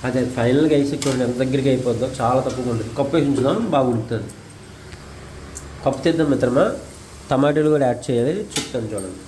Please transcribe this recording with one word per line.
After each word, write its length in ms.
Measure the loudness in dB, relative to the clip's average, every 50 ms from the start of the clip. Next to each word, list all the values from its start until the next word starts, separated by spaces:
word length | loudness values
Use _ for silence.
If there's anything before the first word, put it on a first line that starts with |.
| -4
అదే 160 | -2 0 0 -2 -2 0
ఫైనల్గా 400 | 0 2 4 4 4 4 4 4 4
వేసి 160 | 2 2 -2 -2 -2
చూడండి 200 | 0 0 0 0
ఎంత 100 | 0 0 -2
దగ్గరికి 260 | 0 0 0 2 2 2
అయిపోద్దో, 340 | 2 2 2 0 0 0 -2 -4 -2 0
చాలా 220 | 0 2 2 2 2
తక్కువగా 240 | 0 -4 -2 -2 -2 -2
ఉంటుంది. 180 | -2 -4 -4 -2 -2
కప్పు 180 | -2 2 2
వేసి 120 | 2 4 4
ఉంచుదాం, 280 | 2 2 2 2 2 2 0 2 2
బాగా 140 | 2 4 2
ఉడుకుతుంది. 360 | 2 0 -2 -2 -4 -6 -6 -8 -14 -16 -18 -20 -20 -20 -20 -20 -20 -20 -18 -18 -18 -18 -18 -18 -18 -18 -18 -16 -16 -16 -16 -14 -14 -14 -14 -14 -16 -4 -2
కప్పు 180 | -2 -2 2 0
తీద్దాం 220 | 0 2 2 2 2 2
మిత్రమా, 300 | 2 2 2 4 4 2 2 0 -4 -10 -16 -18 -18 -20 -20 -20 -20 -4 0
టమాటాలు 400 | 2 2 4 4 4 2 4 4 4
కూడా 120 | 4 4 2
యాడ్ 120 | 0 -2 -2 -2
చేయాలి, 260 | 0 2 2 0 0 -4 -6 -6 -6
చెప్తాను 340 | -8 -8 -4 -6 -6 -6 -4 -6
చూడండి. 280 | -6 -6 -8 -12 -14 -16